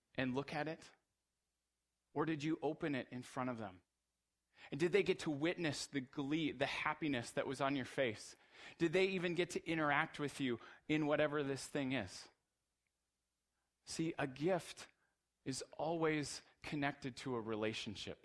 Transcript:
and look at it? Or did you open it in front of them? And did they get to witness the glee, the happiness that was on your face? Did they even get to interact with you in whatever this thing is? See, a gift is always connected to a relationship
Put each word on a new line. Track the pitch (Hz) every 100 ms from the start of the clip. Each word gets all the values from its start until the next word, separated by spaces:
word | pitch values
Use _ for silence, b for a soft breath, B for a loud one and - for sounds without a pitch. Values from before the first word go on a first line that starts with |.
| _ -
and | 131
look | 127 139 156
at | 147
it? | 165 - - _ _ _ _ _ _ _ _ _ _ _
Or | 139 156
did | 156
you | 151 160
open | 143 156 165 135
it | -
in | 123
front | 120 135 127
of | 117
them? | 104 90 _ _ _ _ _ _ _ B B
And | 143
did | 170
they | 196
get | 175 180
to | 165
witness | 139 160 - 156 123 -
the | 143
glee, | 127 - 139 160 147
the | 127 135
happiness | - 156 151 156 127 117
that | - 120
was | 135
on | 139 139
your | 117
face? | - 127 104 - - B B B B
Did | 170
they | 175 196
even | 190 175 165
get | 175
to | 190 -
interact | 165 147 143 160 -
with | 143 -
you | 135 113 B B -
in | 156 147
whatever | 147 151 143
this | 139 135
thing | - 147 131
is? | 131 95 - - _ _ _ _ _ _ _ _ _ _ _ _ _ _ _ -
See, | - 165 -
a | 143
gift | 131 165 180 - - - _ _ _ _ _ 135
is | 135 - -
always | 147 170 160 151 139 - - b
connected | - 147 139 143 135 120
to | 139 123
a |
relationship | 110 107 107 110 - 98 - -